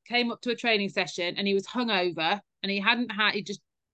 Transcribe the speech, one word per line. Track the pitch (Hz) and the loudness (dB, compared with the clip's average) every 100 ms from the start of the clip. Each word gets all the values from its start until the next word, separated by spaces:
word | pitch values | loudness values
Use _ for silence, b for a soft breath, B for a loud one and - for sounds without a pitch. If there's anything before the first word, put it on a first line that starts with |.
| - | -2
came | 240 240 | 0 0
up | 214 | -2
to | 247 | -4
a | 233 | -2
training | 240 214 202 | 2 2 2
session | 196 - - 175 - | -2 -2 -2 -4 -2
and | 202 | 0
he | |
was | 196 190 | 0 0
hungover | 240 233 196 180 160 165 202 - _ | -4 0 2 0 0 0 0 -4 _
and | 190 | -4
he | 202 | 0
hadn't | 202 240 226 | 2 2 0
had, | 208 208 208 | 2 2 0
he'd | 190 | -4
just | 202 _ _ _ | -10 _ _ _